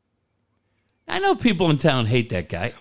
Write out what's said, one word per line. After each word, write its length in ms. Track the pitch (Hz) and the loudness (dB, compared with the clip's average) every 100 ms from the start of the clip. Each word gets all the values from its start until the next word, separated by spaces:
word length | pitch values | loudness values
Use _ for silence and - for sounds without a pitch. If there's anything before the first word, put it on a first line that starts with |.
| _ _ _ _ _ _ _ _ _ _ - | _ _ _ _ _ _ _ _ _ _ -8
I 120 | 370 | -2
know 160 | 392 320 | 0 2
people 340 | 240 175 175 | 2 2 2
in 80 | 147 | 2
town 280 | 160 131 110 | 2 2 0
hate 240 | 123 117 | 0 0
that 200 | 90 82 | -4 -6
guy. 240 | 92 110 - | -6 -8 -4